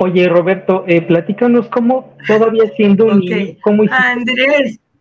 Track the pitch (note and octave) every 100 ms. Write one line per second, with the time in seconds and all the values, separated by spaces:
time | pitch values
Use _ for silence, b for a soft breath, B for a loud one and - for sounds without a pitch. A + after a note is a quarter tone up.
0 | F#3 F3+ F3+ F3 F3 F#3 - F#3 F#3 E3+
1 | E3+ E3+ E3+ G3+ A#3+ A#3+ A#3 B3 A#3 C4
2 | - - - G#3+ A3+ A3 G#3+ - G#3 G3
3 | A3+ G3+ F3+ F3+ G3 - G#3+ G#3 G#3 B3+
4 | B3 B3 A#3+ B3+ C4+ D4 B3 A3 _ _